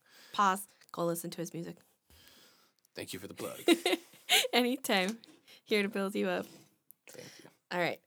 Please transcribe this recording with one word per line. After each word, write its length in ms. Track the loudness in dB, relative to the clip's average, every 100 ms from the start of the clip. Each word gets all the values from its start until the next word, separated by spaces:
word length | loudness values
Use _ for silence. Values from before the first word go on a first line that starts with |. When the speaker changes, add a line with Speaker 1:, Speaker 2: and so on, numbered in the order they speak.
| _ -20 -6
Speaker 1:
Pause. 340 | 2 2 2 -4 _ -12
Go 120 | -4
listen 260 | -2 -2 -6
to 80 | -8
his 140 | -8
music. 220 | -8 -10 -14 _ _ _ -20 -20 -20 -20 _ _ _ _ -14
Speaker 2:
Thank 160 | -12
you 60 | -10
for 100 | -12
the 60 |
plug. 260 | -10 -10 0 4 4 2 -2
Speaker 1:
<laughs> 480 | -4 -12 2 2 4
Anytime. 640 | 2 2 0 2 2 2 -4 -12 -20 -20 -16
Here 180 | 0 0
to 60 | 0
build 260 | -2 -2
you 140 | 0 0
up. 180 | -2 -6 -14 -20 _ _ _ -20
Speaker 2:
Thank 180 | -16 -16 -18
you. 60 | -20 _ -4
Speaker 1:
All 60 | 0
right. 220 | 0 -2